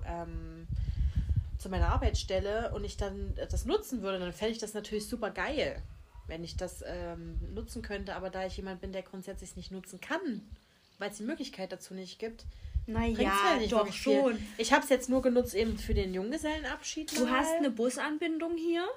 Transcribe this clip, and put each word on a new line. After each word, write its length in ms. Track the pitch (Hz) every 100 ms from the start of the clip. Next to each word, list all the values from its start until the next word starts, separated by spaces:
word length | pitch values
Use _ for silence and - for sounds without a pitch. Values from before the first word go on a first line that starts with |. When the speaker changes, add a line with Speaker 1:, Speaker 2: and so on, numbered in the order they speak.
| -
Speaker 1:
ähm, 600 | 170 170 165 165 165 165 - - - - - - - - -
zu 100 | 190
meiner 200 | 185 170
Arbeitsstelle 840 | - - - - 190 202 214 226
und 100 | 208
ich 120 | 202 -
dann 380 | 202 196 196 -
das 280 | - - 233
nutzen 360 | 415 - 247
würde, 160 | 190 190
dann 140 | 180
fände 200 | 170 220
ich 60 | 226
das 140 | 208
natürlich 320 | 208 208 214 214
super 240 | 233 202
geil, 520 | 190 196 269 156 - - - - - -
wenn 160 | 165
ich 140 | 170 -
das, 260 | 180 - -
ähm, 520 | 175 170 170 165 165 180
nutzen 280 | 196 226 233
könnte. 320 | 220 202 190 185
Aber 140 | 185
da 160 | 190 190
ich 100 | 190
jemand 240 | 190 185
bin, 120 | 196
der 100 | 190
grundsätzlich 540 | - 190 190 190 185 -
nicht 140 | -
nutzen 300 | 190 - 185
kann, 480 | - 330 349 202 - - _ _ _ -
weil's 200 | 202 208
die 40 |
Möglichkeit 460 | 226 320 262 - 190
dazu 200 | 185 -
nicht 240 | 190 185 -
gibt, 280 | 226 226 - - - - -
Speaker 2:
Na 140 | 220
Speaker 1:
bringt's 200 | 233 226
Speaker 2:
ja, 320 | 254 392 392
Speaker 1:
mir 60 | 277
nicht 120 | 214
Speaker 2:
doch 60 | 226
Speaker 1:
wirklich 200 | 208 -
viel. 200 | 269 269
Speaker 2:
schon. 180 | 269 214 - -
Speaker 1:
Ich 160 | 226
hab's 160 | 285 285
jetzt 200 | 254 254
nur 100 | 262
genutzt 320 | 254 247 247
eben 220 | 190 226 220
für 140 | -
den 200 | 208 190
Junggesellenabschied 1040 | 185 208 311 302 311 220 - - 311 311 -
Speaker 2:
Du 100 | 247
Speaker 1:
mal. 120 | 262
Speaker 2:
hast 140 | 311 330
eine 140 | 285
Busanbindung 840 | 220 247 269 285 302 330 320 330 339
hier? 300 | 330 339 370